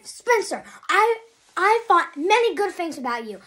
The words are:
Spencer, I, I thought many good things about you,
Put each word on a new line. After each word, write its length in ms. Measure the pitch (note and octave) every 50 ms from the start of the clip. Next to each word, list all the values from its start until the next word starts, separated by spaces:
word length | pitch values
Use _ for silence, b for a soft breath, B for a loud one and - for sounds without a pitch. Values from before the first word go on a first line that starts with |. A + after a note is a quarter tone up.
| _
Spencer, 600 | - - - - A#4 B4 A4 F#4 - - - B B B B B B
I, 280 | D4+ F#4+ G#4+ A#4 A#4 A4+ - - _ _ _ _ _
I 260 | - F4+ G4+ A4 A#4 A4+
thought 280 | - F#4+ F4 E4 - -
many 400 | D4 D4 F#4 G#4 A#4+ A#4 A#4 F4
good 160 | D4 G4+ F#4+
things 260 | E4+ - F4 E4 C#4+
about 280 | D4 B3 B3+ A#3+ A#3+ A#3
you, 140 | A3 G3+ F#3 B